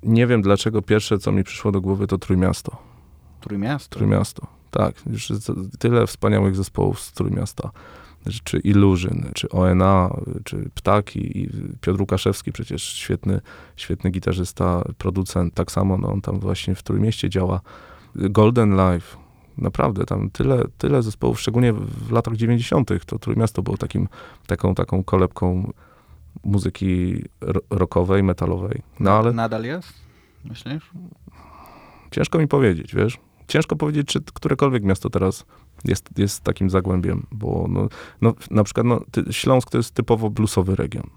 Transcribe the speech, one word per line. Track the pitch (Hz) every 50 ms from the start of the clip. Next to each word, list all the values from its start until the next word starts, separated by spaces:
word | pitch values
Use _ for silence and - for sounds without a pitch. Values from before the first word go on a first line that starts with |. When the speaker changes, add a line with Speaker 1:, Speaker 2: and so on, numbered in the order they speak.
| -
Speaker 1:
Nie | 113 113 113 120
wiem, | 120 123 113 101
dlaczego | 98 101 98 - 113 110 107 95
pierwsze, | - 107 107 - - 110 98
co | - - 101
mi | 98 95
przyszło | - - - - 104 98
do | 98
głowy, | 90 95 98 98 101
to | 98 98 92
Trójmiasto. | - - 101 92 90 92 - - - - - - - - - - - - - - - - - -
Speaker 2:
Trójmiasto? | - - 104 98 98 117 143 143 - - - -
Speaker 1:
Trójmiasto, | 117 104 101 98 98 - - - - - - _ _ _
tak. | - - 104 - - - -
Już | 143 120 107 113 -
jest | 110 107 107 - - - 95 95 - -
tyle | - 117 120 120 110
wspaniałych | 101 - - - 101 107 104 98 98 95
zespołów | 95 98 - - - 98 98 98 -
z | - - -
Trójmiasta. | - - 98 - - - - - - - 107 - - - - - - - - - - - - 98 - -
Czy | - - -
Illusion, | - 95 101 101 101 98 95 90 87 - 85 82 80 65 -
czy | - - -
O | - 90 92 92
N | 92 90 92
A, | 95 98 95 90 92 - - 85 90 87 - -
czy | - - 98 104 - -
Ptaki, | - - - 95 104 101 - - - - - - 98
i | 95 - - 101 - 90 85 -
Piotr | - - 92 95
Łukaszewski, | 98 95 - 98 - 101 101 - - - -
przecież | - - - - - -
świetny, | - - - - - 95 - - 98 95 98 - - - - - - -
świetny | - - - - - - 95
gitarzysta, | 90 92 87 - 92 92 90 - - - 92 90 90 87 - - - _
producent, | - 95 90 95 95 95 - 92 90 85 -
tak | - 92 - -
samo, | - 95 98 95 95
no, | 98 98 101
on | 101
tam | - - 98 95
właśnie | 95 98 95 95 - - 95
w | - -
Trójmieście | - 101 101 101 110 113 - - 104
działa. | 92 98 92 90 95 92 - - - - - - - - - - _
Golden | - - 98 104 107 107 107 123 123 113 104 98
Life, | 95 95 92 90 87 87 - - - - _ _ _ _ _ _ -
naprawdę, | - - - - - 139 107 95 92
tam | - - 98 101 101
tyle, | - - - 135 135 123 - - - -
tyle | - 135 143 135 117
zespołów, | 110 104 - - 123 117 113
szczególnie | - - 113 120 123 120 110
w, | 104 101 104 110 113 110 110
w | 117
latach | 113 117 - 117
dziewięćdziesiątych | 107 117 113 120 120 120 - - - 120 - 95 92 -
to | - - 107
Trójmiasto | - - - - 113 110 - - 95
było | - 95
takim, | 95 - - - - 90 98 - - - - - - _
taką, | _ 98 92 - 98 92
taką | - 92 - - 95 92
kolebką | - - 95 92 90 - - - 90 90 92 95 104 107 _ - - - _ _ _ - - - - - - -
muzyki | - 98 101 90 92 92 - 95 95 90 90 90 90 90 82 - - _ _
ro-, | - - - - - _
rockowej, | - 95 92 87 - - 90 90 98 98 98
metalowej. | 95 90 - 87 87 90 90 92 98 - - - _ - -
No, | - 95
Speaker 2:
Na-, | 98 107
Speaker 1:
ale | 110 117 120
Speaker 2:
nadal | 117 113 113 113 110 113
jest, | 120 147 180 175 - - - - - _ _ _ _ _ - -
myślisz? | - 110 117 - 123 135 156 - - - 185 180 175 - _ - - _ - - - - - - - - - - - - - - -
Speaker 1:
Ciężko | - - - - - 170
mi | 156 143
powiedzieć, | - 143 135 110 90 80 - - -
wiesz? | 98 98 110 123 - _ _ _ _ - -
Ciężko | - 151 160 - -
powiedzieć, | 151 - 151 151 147 147 -
czy | - 135
t-, | 151 - -
którekolwiek | - - - 139 135 - 139 131 123 101
miasto | 95 95 - - -
teraz | 117 98 95 95 95 - - _ - - - - _ - -
jest, | - - - - - - -
jest | 95 101 - - -
takim | - 95 - 98 95
zagłębiem, | 92 95 90 95 95 90 87 90 90 92 - - -
bo, | 107 107 90 90 85 87 87
no, | 90 92 98 101 - - - - - _
no, | - 113 110 - - -
na | - 110 104
przykład, | - - - 117
no, | 120 120 - - -
ty-, | - - - - 127
Śląsk | - - - 131 127 127 -
to | - 123
jest | 120 - -
typowo | - 120 - 117 110 110 107
bluesowy | 104 104 107 104 - - 92 92 95
region. | 98 - - - - - - -